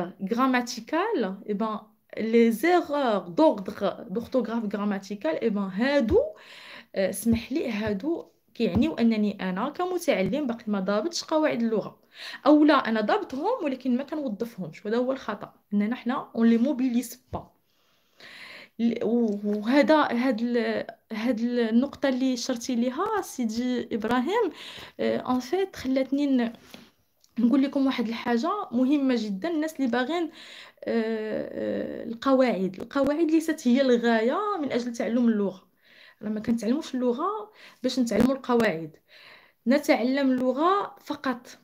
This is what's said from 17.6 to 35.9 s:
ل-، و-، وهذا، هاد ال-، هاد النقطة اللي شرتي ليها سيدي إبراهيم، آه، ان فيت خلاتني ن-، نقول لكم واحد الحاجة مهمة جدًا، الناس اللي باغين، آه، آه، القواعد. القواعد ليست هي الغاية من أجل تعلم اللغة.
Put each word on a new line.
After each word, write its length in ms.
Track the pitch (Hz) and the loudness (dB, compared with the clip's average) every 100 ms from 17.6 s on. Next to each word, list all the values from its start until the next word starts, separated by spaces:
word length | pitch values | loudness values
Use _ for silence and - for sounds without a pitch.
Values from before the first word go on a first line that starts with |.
| _ _ _ _ _ _ - - - - - - | _ _ _ _ _ _ -20 -20 -18 -20 -20 -2
ل-، 240 | 233 - | 0 0
و-، 360 | 208 240 226 202 | 0 0 0 -2
وهذا، 520 | 208 208 214 285 302 311 | -2 -2 2 4 6 4
هاد 460 | 277 240 262 220 | 4 2 0 0
ال-، 440 | 240 240 226 214 - - _ | 0 0 0 -2 -6 -14 _
هاد 260 | 214 233 220 | -4 -2 0
النقطة 680 | 240 240 226 233 277 - 277 | 0 0 2 4 2 0 0
اللي 280 | 254 262 247 | 2 0 0
شرتي 380 | - 247 - 240 | -4 -6 -2 -2
ليها 460 | 247 254 415 427 | 0 0 -2 -2
سيدي 720 | - - 233 226 247 247 - 226 | -4 -4 -4 -2 -2 -2 -4 -4
إبراهيم، 560 | 226 247 254 440 392 - - - - - | 0 0 0 0 0 -4 -16 -16 -18 -4
آه، 320 | 226 226 - | -2 -2 -2
ان 80 | 254 | -2
فيت 360 | 254 370 381 - | -2 -2 -2 -4
خلاتني 520 | 262 262 262 277 285 | -2 0 0 0 2
ن-، 260 | 262 233 - - - - _ _ _ _ - | 2 0 -4 -18 -20 -20 _ _ _ _ 0
نقول 240 | 233 269 | 4 4
لكم 220 | 277 285 269 | 2 2 2
واحد 220 | 254 220 | 2 -2
الحاجة 600 | 226 240 233 320 415 381 | -4 0 0 0 -2 -2
مهمة 440 | 233 262 294 269 247 | 0 2 4 4 2
جدًا، 320 | 214 190 320 | 0 -4 -2
الناس 260 | 320 311 311 | -2 -2 -2
اللي 120 | 269 | 0
باغين، 360 | 240 254 339 | 0 0 0
آه، 60 | 320 - - - - _ | -2 -6 -18 -20 -20 _
آه، 1200 | - 226 220 220 214 214 - - 214 208 - - | -2 -2 0 -2 -4 -4 -6 -6 -4 -4 -4 -8
القواعد. 720 | - 233 277 262 254 185 185 190 | -10 -4 2 4 4 2 -2 -4
القواعد 520 | - 277 277 294 320 | -6 0 0 2 2
ليست 360 | 320 320 311 240 | 2 2 0 2
هي 140 | 247 | 4
الغاية 560 | 269 240 233 226 226 330 415 392 | 6 4 4 2 2 0 -2 -2
من 100 | 277 | -2
أجل 220 | 247 240 | -2 -4
تعلم 340 | 233 214 233 233 | -6 -2 2 2
اللغة. 400 | 214 196 185 _ _ _ | 2 0 -4 _ _ _